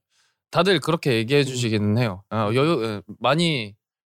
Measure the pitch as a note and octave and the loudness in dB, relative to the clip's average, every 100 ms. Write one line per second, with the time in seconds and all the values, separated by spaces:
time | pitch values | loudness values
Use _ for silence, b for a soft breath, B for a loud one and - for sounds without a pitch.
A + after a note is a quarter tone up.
0 | _ _ _ _ _ D3+ F3+ E3+ D#3 D#3+ | _ _ _ _ _ 0 2 2 0 -2
1 | D3+ A2+ A2+ C#3+ C3 B2+ A#2+ G#2+ G#2 G#2+ | 0 0 2 2 2 0 -2 0 2 2
2 | A#2+ F#2+ - A2 G#2 A#2+ D3+ D#3+ A2+ G2+ | 0 -4 -6 -4 0 0 0 0 -2 -6
3 | - G2 A#2+ D#3 E3+ C#3+ G#2 G#2 _ _ | -10 -4 0 2 0 -2 -6 -12 _ _
4 | _ | _